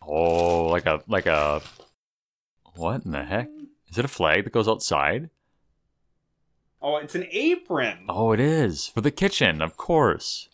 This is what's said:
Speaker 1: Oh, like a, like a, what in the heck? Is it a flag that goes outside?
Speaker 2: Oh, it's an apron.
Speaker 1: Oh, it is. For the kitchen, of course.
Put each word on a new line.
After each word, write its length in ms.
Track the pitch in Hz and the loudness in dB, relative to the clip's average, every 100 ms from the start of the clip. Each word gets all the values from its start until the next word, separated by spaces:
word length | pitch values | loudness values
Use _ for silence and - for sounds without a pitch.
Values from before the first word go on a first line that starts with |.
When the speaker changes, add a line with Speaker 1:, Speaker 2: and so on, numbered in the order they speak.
| 78 | -6
Speaker 1:
Oh, 600 | 76 85 85 87 85 82 | 0 2 4 2 2 2
like 180 | 87 82 | 0 0
a, 160 | 78 - | -2 0
like 180 | 101 90 | -2 2
a, 340 | 78 73 76 - - - _ _ _ _ _ _ _ _ - | 2 2 -2 -6 -20 -20 _ _ _ _ _ _ _ _ -6
what 280 | 82 127 - | -4 -4 -6
in 60 | |
the 120 | 73 | -8
heck? 240 | 67 101 127 - 294 _ _ | -4 -6 -6 -14 -20 _ _
Is 80 | 101 | -4
it 80 | 135 | -4
a 40 | |
flag 340 | - 80 85 | 0 2 2
that 100 | 101 | 2
goes 140 | 117 107 | 0 0
outside? 640 | 110 - 76 71 107 165 _ _ _ _ _ _ _ _ _ _ _ _ _ _ _ | 0 0 0 0 -2 -8 _ _ _ _ _ _ _ _ _ _ _ _ _ _ _
Speaker 2:
Oh, 140 | 143 151 | -4 -4
it's 180 | 147 175 | -4 -8
an 120 | 180 | -6
apron. 720 | 190 302 349 - 160 117 87 101 | -2 0 0 -2 -2 -2 -4 -6
Speaker 1:
Oh, 240 | 92 113 | 0 2
it 80 | 110 | 4
is. 480 | 139 160 117 76 - | 4 2 0 -2 -6
For 140 | - | -2
the 100 | 110 | -2
kitchen, 500 | - 196 - 113 78 | 0 -2 2 2 2
of 140 | 80 - | -2 -4
course. 720 | - 165 120 78 - - - | 0 4 4 2 -4 -10 -12